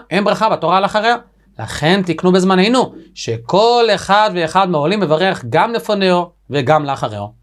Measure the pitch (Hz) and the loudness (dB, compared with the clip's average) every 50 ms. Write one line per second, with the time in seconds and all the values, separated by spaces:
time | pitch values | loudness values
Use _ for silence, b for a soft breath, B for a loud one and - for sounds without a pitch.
0 | - _ 156 196 208 208 196 - 214 214 175 - 160 165 180 190 202 190 - 214 | -4 _ -4 -2 0 0 0 0 0 0 0 -2 0 0 2 2 0 0 0 0
1 | 208 233 240 233 - _ _ _ _ _ _ - 113 - - - 147 160 190 202 | 0 0 0 -2 -4 _ _ _ _ _ _ -14 -12 -12 -6 -2 0 2 2 2
2 | 185 175 160 - - 185 185 190 185 190 190 185 185 220 247 254 220 - B B | 2 -2 -2 0 2 2 2 4 2 2 2 2 2 2 2 2 0 -2 B B
3 | B B B - - - 113 113 120 - 170 190 220 233 240 240 233 220 202 165 | B B B -12 -8 -8 -8 -6 -4 -2 0 2 4 4 4 2 2 2 0 -2
4 | - - 196 208 214 214 175 175 165 160 - 185 196 180 175 147 143 160 202 214 | 0 0 2 2 2 2 0 -2 -4 0 0 0 0 2 0 0 0 0 0 0
5 | 185 147 156 160 185 190 170 - 127 117 127 160 196 233 233 214 220 - 208 202 | 0 0 0 0 0 0 -2 -4 -4 -2 0 0 0 0 -2 -4 -4 -4 -2 0
6 | 196 185 180 175 170 - - _ _ - - 143 131 131 156 151 147 139 135 120 | 2 2 2 0 0 -4 -8 _ _ -6 -4 -2 0 2 2 2 0 -2 -4 -6
7 | 123 120 104 101 101 107 - _ | -6 -6 -6 -8 -10 -10 -12 _